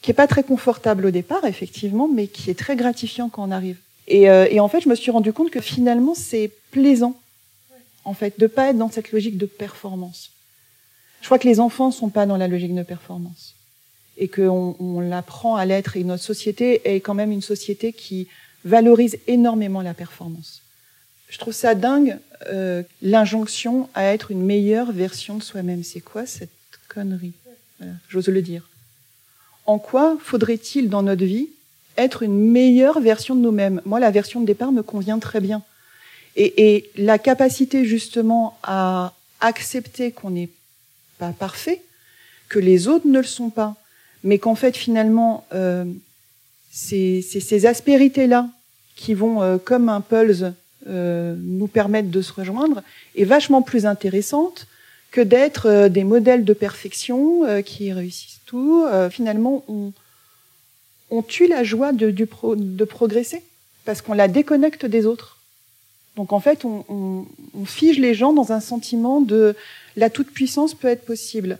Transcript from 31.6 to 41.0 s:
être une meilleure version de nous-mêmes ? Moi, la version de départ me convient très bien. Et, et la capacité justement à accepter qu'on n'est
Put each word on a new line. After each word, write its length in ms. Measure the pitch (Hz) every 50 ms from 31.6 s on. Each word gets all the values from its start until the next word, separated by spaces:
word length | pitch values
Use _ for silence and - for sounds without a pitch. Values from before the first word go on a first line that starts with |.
| _ _ _ _ _ _ _
être 260 | - 240 262 254 -
une 280 | 233 214 202 202 208 226
meilleure 500 | 233 247 254 254 247 254 262 277 311 320
version 340 | 247 220 220 220 - - 262
de 60 | 254
nous-mêmes ? 420 | 240 233 214 208 196 196 190 180 -
Moi, 160 | 196 208 233
la 100 | 254 220
version 300 | 196 202 202 - - 240
de 60 | 233
départ 260 | 202 208 - 240 269
me 100 | 269 233
convient 360 | 214 - - 208 190 202 214 226
très 220 | 214 - - 220
bien. 220 | 190 190 214 214 202 _ _ _ _ _ _ _ _ - - - _ _ _
Et, 380 | - 202 - - - 214 214 208
et 160 | 208 196 - _
la 220 | - 202 208 220 214
capacité 640 | 214 269 254 254 269 262 254 - 269 262 - 269 254
justement 720 | 220 220 226 214 - - 233 220 220 226 233 226 214 - _
à 520 | - - 190 190 190 185 185 180 180 180 _ _ _ _ _ _
accepter 720 | - 233 226 - - - - 254 247 - _ - 247 240
qu'on 180 | 233 - - 196
n'est 180 | 180 175 175 170 _ _ _ _ _ _ _ _ _ _